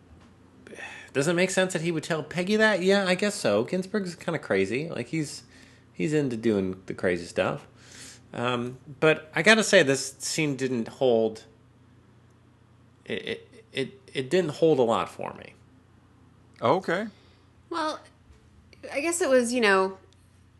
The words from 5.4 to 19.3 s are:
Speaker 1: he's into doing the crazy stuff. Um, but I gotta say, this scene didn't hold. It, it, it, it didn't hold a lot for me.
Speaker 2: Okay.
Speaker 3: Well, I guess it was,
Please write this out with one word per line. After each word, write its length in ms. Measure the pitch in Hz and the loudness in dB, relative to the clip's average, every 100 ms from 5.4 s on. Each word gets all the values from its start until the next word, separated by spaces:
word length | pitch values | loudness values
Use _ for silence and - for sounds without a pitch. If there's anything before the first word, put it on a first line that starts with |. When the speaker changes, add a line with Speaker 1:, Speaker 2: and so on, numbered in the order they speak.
| - - - - - | -18 -20 -20 -20 -20
Speaker 1:
he's 220 | - 170 | -6 -2
into 240 | 151 139 113 | 0 0 0
doing 440 | 113 104 92 92 - | 2 2 0 -6 -10
the 80 | |
crazy 320 | - 92 87 85 | -4 -2 -2 -2
stuff. 420 | - 101 147 - - - - - - - | -2 -2 -2 -10 -20 -20 -20 -20 -20 -14
Um, 440 | - 120 123 123 127 - 139 | -6 -2 -2 -4 -10 -18 2
but 280 | 156 156 - 156 | 2 2 -2 0
I 60 | |
gotta 220 | 170 220 | 4 4
say, 200 | 196 196 | 6 6
this 300 | 139 135 - - | 6 2 -2 -10
scene 360 | - - 151 131 | -8 -2 -2 -2
didn't 320 | 131 123 110 | -2 -2 -4
hold. 560 | - 131 113 110 107 - - _ _ _ - _ _ _ _ _ _ _ _ _ _ - | 0 2 4 2 -2 -14 -20 _ _ _ -20 _ _ _ _ _ _ _ _ _ _ -10
It, 220 | 113 - | -8 -8
it, 360 | - - - - | -10 -12 -20 -12
it, 280 | - 131 - - | -8 -8 -10 -12
it 160 | 143 127 | -10 -2
didn't 220 | 180 165 | 0 0
hold 260 | 139 165 135 | 2 2 4
a 60 | |
lot 260 | 117 104 82 | 4 2 -2
for 240 | - 50 | -6 -10
me. 200 | - - - - - _ _ _ _ _ _ _ - | -10 -18 -20 -20 -20 _ _ _ _ _ _ _ -2
Speaker 2:
Okay. 460 | 117 175 190 175 220 - - _ _ _ _ | 0 2 0 -4 -4 -12 -20 _ _ _ _
Speaker 3:
Well, 280 | 339 311 277 - _ _ - _ - _ - - | -6 -6 -8 -14 _ _ -20 _ -20 _ -20 -10
I 80 | 269 | -6
guess 180 | 330 339 | -4 -2
it 80 | |
was, 220 | 330 | 4